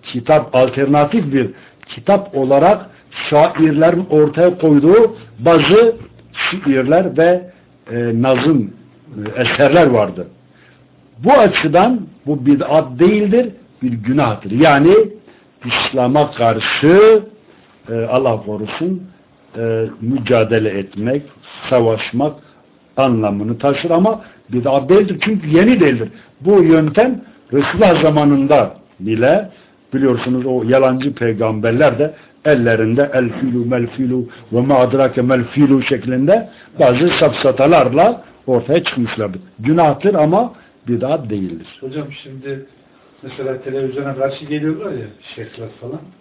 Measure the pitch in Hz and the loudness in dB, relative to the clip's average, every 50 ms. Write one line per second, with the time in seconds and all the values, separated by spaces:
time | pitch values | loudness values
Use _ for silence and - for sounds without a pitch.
0 | _ - - 123 113 - 156 147 - - - 127 131 127 123 135 143 139 147 147 | _ -10 -12 -8 0 2 2 2 2 0 0 0 0 2 0 -2 0 2 2 2
1 | 147 143 - 233 170 143 135 135 117 95 - - - - _ _ - _ - 120 | 2 0 0 -2 -2 0 -2 -2 -2 -2 -6 -16 -20 -20 _ _ -20 _ -20 -6
2 | - - 196 196 196 - - 139 135 131 135 143 156 185 214 - - - _ _ | 0 0 0 0 -2 -6 -4 -4 0 2 2 4 4 4 2 2 -2 -18 _ _
3 | _ _ - - - - 147 147 156 165 - 143 160 156 143 151 160 170 170 170 | _ _ -16 -14 -6 0 2 2 2 2 2 2 2 2 4 4 2 2 2 0
4 | 190 - 151 151 151 151 147 160 175 180 175 - 160 156 147 143 139 165 196 226 | -2 0 2 2 2 2 2 2 2 2 2 2 2 4 4 4 6 6 6 6
5 | 226 220 - - - - - - 117 165 170 160 - 143 190 220 233 226 226 - | 4 4 0 -8 -20 -20 -16 -2 2 4 4 4 4 4 4 4 4 4 0 -2
6 | - - _ - _ _ - - - - 175 190 - 143 135 131 127 131 156 180 | -16 -20 _ -20 _ _ -12 -8 -8 -8 -8 -4 -2 0 0 0 2 2 2 0
7 | 190 170 123 147 165 175 180 180 180 - _ _ _ _ _ _ _ - 113 120 | 0 0 0 2 2 2 2 0 -4 -12 _ _ _ _ _ _ _ -10 -6 -4
8 | 120 120 113 113 123 131 131 123 127 156 160 131 104 95 - - - _ _ _ | -4 -2 -2 0 2 2 0 2 2 2 2 0 -2 -4 -12 -20 -20 _ _ _
9 | _ - 117 104 104 107 - 123 123 113 - - 143 135 147 175 165 135 120 110 | _ -20 -16 -12 -12 -10 -6 -4 -4 -4 0 2 2 4 4 4 4 4 2 0
10 | - 92 87 90 85 - _ _ _ _ _ _ _ _ _ _ _ _ _ _ | 0 -2 -6 -12 -14 -16 _ _ _ _ _ _ _ _ _ _ _ _ _ _
11 | _ _ _ 113 127 202 285 262 220 202 - - - 156 147 175 196 247 254 220 | _ _ _ -4 2 2 4 4 4 2 2 -2 -2 2 2 2 2 2 0 -4
12 | 190 - - _ _ 139 151 135 123 139 143 139 - - 147 160 156 131 127 123 | -6 -12 -18 _ _ -6 -6 -2 2 2 2 2 0 0 0 0 0 -2 -2 2
13 | 170 196 214 214 208 196 214 240 254 233 - - _ _ _ _ 127 127 117 113 | 2 2 4 2 0 2 2 0 0 -2 -8 -16 _ _ _ _ -6 -6 -4 -4
14 | 101 120 135 147 135 117 107 98 - 98 104 123 156 160 143 139 147 170 196 220 | -4 -2 0 0 0 0 -2 -6 -8 -6 0 2 4 4 4 4 4 6 6 4
15 | 220 214 - - _ _ _ _ _ _ _ _ - 120 113 - - - 131 131 | 4 0 -4 -18 _ _ _ _ _ _ _ _ -10 -8 -6 -6 -6 -4 -2 -2
16 | 123 123 135 147 147 147 - - 117 113 113 113 - - - - 143 151 175 202 | -2 0 2 0 0 -2 -2 -2 0 0 0 -2 -4 -6 -4 0 2 4 6 6
17 | 214 220 220 214 214 - - _ _ _ _ _ _ _ _ _ _ 110 113 117 | 8 6 6 4 2 -4 -20 _ _ _ _ _ _ _ _ _ _ -8 -6 -6
18 | 113 113 123 127 135 127 113 104 98 101 104 104 107 101 - - 160 180 190 180 | -4 -2 -2 0 0 0 -2 -4 -6 -10 -8 -8 -10 -10 -8 -8 -6 -6 -6 -8
19 | 185 185 _ _ _ _ _ _ _ _ - 117 117 113 113 113 113 110 - - | -10 -18 _ _ _ _ _ _ _ _ -10 -8 -4 -4 -2 -2 -4 -6 -8 -8
20 | 110 117 139 131 113 113 123 113 110 104 117 113 110 107 95 98 95 - - 98 | -6 -4 -4 -4 -2 0 0 0 2 0 0 -2 0 -2 -4 -6 -8 -8 -10 -8
21 | 107 120 135 147 143 - _ _ _ - - - - - 131 123 117 113 110 104 | -4 -4 -4 -4 -6 -12 _ _ _ -20 -20 -18 -6 -2 0 2 2 0 -2 -2
22 | - - - 123 143 151 147 - _ _ _ _ _ _ _ _ _ _ _ 135 | -6 -8 -4 -4 -4 -4 -6 -10 _ _ _ _ _ _ _ _ _ _ _ -2
23 | 135 131 120 113 107 104 101 101 104 110 120 - - 143 139 139 - 170 165 165 | 0 0 0 0 -2 -2 -4 -4 -6 -6 -6 -2 -2 -2 -2 -2 -2 -2 0 2
24 | 185 220 220 220 - - _ _ _ _ 120 123 120 139 135 139 131 131 180 208 | 2 0 -2 -4 -10 -20 _ _ _ _ -6 -4 -2 0 -2 -2 2 2 2 2
25 | 208 185 185 - - 208 220 185 160 151 156 170 202 240 254 202 165 143 123 113 | 2 0 -4 -4 -4 -4 -4 -4 -2 0 2 2 4 4 2 2 2 0 0 -2
26 | 110 - - - _ _ _ _ 139 180 208 190 170 160 165 160 156 151 151 202 | -6 -10 -12 -20 _ _ _ _ 0 2 4 4 4 4 4 4 2 2 2 0
27 | 233 262 254 - - - _ _ _ _ 123 143 143 - - 180 214 190 170 147 | 0 0 -2 -8 -12 -20 _ _ _ _ -2 -2 -2 -2 0 2 2 4 4 4
28 | 151 156 151 151 147 143 143 135 135 139 151 135 107 95 - - _ _ _ _ | 2 2 2 2 2 2 2 2 2 2 2 2 2 0 -6 -16 _ _ _ _
29 | 95 110 113 113 120 139 165 208 202 - - _ _ _ _ _ _ _ 139 135 | -6 -6 -2 0 2 2 2 0 -2 -6 -18 _ _ _ _ _ _ _ -4 -2
30 | 139 131 120 117 - 127 127 127 123 135 127 127 113 113 131 135 135 131 127 131 | 0 0 0 -2 -2 -4 -4 -4 -4 -4 -4 -4 0 0 2 2 2 2 0 -2
31 | 131 143 139 - 120 117 110 101 113 110 107 107 110 113 113 131 202 185 117 117 | -4 -6 -6 -4 -4 -4 -2 -2 -4 -4 -4 -4 -4 -2 0 2 0 0 2 0
32 | 147 151 - - - _ _ _ _ 151 151 127 117 117 110 107 110 110 113 131 | -4 -4 -6 -14 -20 _ _ _ _ 0 0 2 2 0 0 0 0 0 0 0
33 | 143 143 139 131 123 117 113 - 131 131 120 123 117 120 127 123 117 117 - 131 | -2 0 0 -2 -4 -4 -6 -6 -6 -4 -4 -4 -4 -2 -2 -4 -4 -6 -6 -6
34 | 131 123 127 127 120 - - - - - 107 120 123 139 143 127 127 120 131 135 | -6 -4 -4 -6 -6 -10 -16 -20 -14 -4 -4 -2 0 2 2 2 2 2 2 0
35 | 135 127 - 131 123 127 131 123 117 117 - 143 147 131 139 135 120 - 135 113 | 0 0 0 -2 -2 0 0 -2 -2 -4 0 0 2 4 2 0 0 -2 -4 -4
36 | 98 123 127 127 135 156 196 226 226 - - _ - _ - - 151 127 123 127 | -4 -6 -4 -2 2 2 0 0 0 -8 -18 _ -20 _ -2 2 2 2 4 2
37 | 165 180 - - 165 147 - - - 135 127 - 135 151 170 156 127 123 127 147 | 0 0 2 2 0 0 0 0 -2 -2 0 2 2 4 4 4 4 2 2 2
38 | 180 226 240 - - _ _ _ _ 131 127 117 - 120 147 170 170 - - 127 | 2 2 0 -2 -14 _ _ _ _ -2 -2 -2 0 0 -2 -2 -2 -4 -4 -4
39 | 117 113 - 113 107 101 92 92 - - _ - 110 135 160 175 165 147 139 - | -4 -4 -4 -8 -8 -8 -8 -12 -18 -20 _ -8 -2 0 2 2 2 0 0 0
40 | - 202 202 165 151 156 175 208 247 240 - - _ _ _ _ _ 120 120 110 | -2 -2 0 2 0 2 2 0 -2 -2 -8 -18 _ _ _ _ _ -6 -4 -4
41 | 120 135 156 160 131 110 107 98 95 87 85 80 82 - - _ 135 131 135 151 | -2 -4 -4 -4 -4 -8 -8 -6 -6 -8 -10 -14 -16 -20 -20 _ -16 -12 -12 -12
42 | 143 135 - - - 139 135 131 131 139 135 135 - _ _ _ _ _ _ _ | -14 -14 -18 -20 -20 -20 -20 -16 -14 -14 -14 -14 -14 _ _ _ _ _ _ _
43 | _ _ _ _ - 131 - - 131 135 131 127 - 139 131 135 135 131 127 143 | _ _ _ _ -20 -18 -14 -10 -8 -8 -8 -8 -10 -8 -6 -6 -6 -6 -6 -8
44 | 139 139 131 131 135 139 135 - 151 143 151 151 151 156 160 - 139 131 127 123 | -8 -8 -6 -6 -6 -6 -6 -10 -10 -10 -8 -6 -6 -6 -6 -6 -10 -10 -10 -12
45 | 107 104 - _ _ - - 117 110 - - 120 113 - - _ 120 123 147 160 | -14 -16 -20 _ _ -20 -18 -18 -18 -18 -16 -18 -18 -18 -18 _ -16 -14 -14 -16
46 | 147 - _ _ | -18 -20 _ _